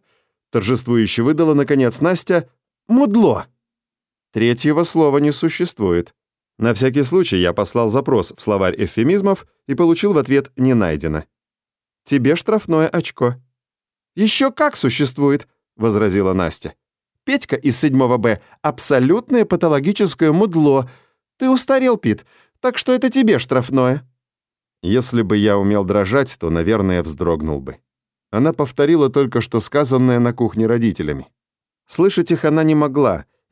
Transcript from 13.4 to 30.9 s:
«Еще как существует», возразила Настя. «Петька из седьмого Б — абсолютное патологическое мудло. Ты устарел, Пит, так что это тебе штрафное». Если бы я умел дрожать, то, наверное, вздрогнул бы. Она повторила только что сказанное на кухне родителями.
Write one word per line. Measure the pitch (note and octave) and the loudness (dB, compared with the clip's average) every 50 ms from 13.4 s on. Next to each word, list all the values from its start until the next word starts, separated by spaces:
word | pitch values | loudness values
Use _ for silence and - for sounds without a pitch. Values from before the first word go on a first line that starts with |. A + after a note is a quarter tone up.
| _ _ _ _ _ _ _ _ _ _ _ _ _ _ - | _ _ _ _ _ _ _ _ _ _ _ _ _ _ -4
«Еще | F3 G#3+ G#3+ - - C4+ C4+ | 0 0 2 2 2 0 0
как | - - D4+ D4 D4 | 0 0 -2 -2 0
существует», | - - B2+ - - D3 B2+ B2+ C#3+ C#3+ C#3 C#3 C#3+ - _ _ _ _ _ _ | -2 -2 -2 0 0 -2 -2 -2 0 0 0 0 0 -4 _ _ _ _ _ _
возразила | - G#2+ A2+ G#2 G#2 A2 G2+ F#2 G2+ F#2+ F#2+ | -4 -2 0 2 2 2 2 2 2 2 2
Настя. | F#2 F#2 F2 D#2+ - - - - - _ _ _ _ _ _ _ _ _ - | 0 0 -2 -2 -4 -8 -12 -14 -16 _ _ _ _ _ _ _ _ _ -6
«Петька | - C4+ C#4 - - C#3 | -4 -4 -4 -4 -4 -4
из | - - C#3+ A#2 - | -2 0 0 0 2
седьмого | - D3+ C3 C3 C3 A#2 B2+ | 2 2 2 2 2 2 0
Б — | A#2+ G#2 A#2 G#2 - - _ _ _ | 0 0 0 -2 -2 -6 _ _ _
абсолютное | - D3+ C#3+ - - - D3 B2+ B2+ C3+ F3 A#3 A#3+ - C4 A#3+ G#3 | -6 -4 -2 -2 0 2 2 2 2 2 0 0 -2 0 0 0 0
патологическое | - F#3 D#3+ - E3 D3+ C#3 C#3 F#3 G#3 - G#3 E3 - - E3 D#3 | 0 -2 0 0 0 0 0 0 -2 -2 0 0 -2 0 0 0 2
мудло. | D3+ F3+ G#3+ G3+ E3 E3 D3+ C#3+ C3+ C3+ B2 B2+ - _ _ _ _ _ _ _ _ - | 2 2 0 0 2 2 2 4 2 2 0 -4 -10 _ _ _ _ _ _ _ _ -2
Ты | B3+ C4 | 0 0
устарел, | C4 B3 - - C4+ C4 C4 B3+ A#3 | 2 2 2 0 0 2 2 0 0
Пит, | - - A#2 G#2 - - _ _ _ _ _ _ _ | 0 0 -2 -2 -4 -6 _ _ _ _ _ _ _
так | - B3+ - - | -4 -4 -4 -2
что | - - | -2 0
это | B3+ B3+ C4 B3+ | 0 0 0 0
тебе | A#3 C4+ B3+ G#3+ F#3 A#2+ | 2 2 2 2 2 0
штрафное». | - - C3+ B2+ B2 - C3+ C3 B2+ B2+ C3 - - _ _ _ _ _ _ _ _ _ _ _ _ _ _ _ | 0 -2 -2 -2 -2 0 0 0 2 0 0 -2 -6 _ _ _ _ _ _ _ _ _ _ _ _ _ _ _
Если | - F2+ G#2 B2+ - - A#2+ A#2 | -4 0 0 0 0 0 0 0
бы | A2 F2+ G#2+ | 0 0 0
я | G#2 G#2 G#2+ G2+ G2+ | 2 2 2 2 2
умел | G2 G2+ G#2 G2+ G2 | 2 0 0 0 0
дрожать, | F2+ G2 G#2 G2 F#2 A#2 C#3 C3+ C3 - - | 0 0 0 0 0 0 -2 -2 -2 -6 -6
то, | F2+ E2 | -4 -2
наверное, | D#2+ E2 E2 G2+ A2+ G#2 F#2+ F#2+ F2+ F2 | -2 0 0 0 0 0 0 0 0 -2
вздрогнул | E2 E2 D2+ C#2+ - E2+ E2 D#2 D2+ D#2 D2 C#2 | -2 -4 -6 -4 -2 -2 -2 -2 -4 -6 -6 -8
бы. | C2 C2 - - _ _ _ _ _ _ _ _ _ - | -10 -12 -16 -18 _ _ _ _ _ _ _ _ _ -6
Она | - G#2+ C3+ D#3+ | -2 -2 0 0
повторила | C#3 A#2+ D3 B2 - - C#3+ D3 E3+ D#3+ C#3+ B2+ | 0 -2 -4 -4 -2 0 2 2 4 4 2 2
только | - C#3+ C#3 A#2 - A#2+ | 2 0 0 0 -2 -4
что | A2+ - - A2+ | -2 -2 -2 -4
сказанное | G#2 - - C#3+ D3 B2 C3 B2+ B2+ B2+ B2 A#2+ | -2 -2 0 0 0 2 2 2 2 2 2 2
на | A#2+ A#2+ | 0 0
кухне | A#2 - A#2+ G#2 - G#2+ A2+ | -2 -2 -4 -2 -2 -2 0
родителями. | A2 A#2+ A#2+ A#2 A2 | 0 0 0 0 0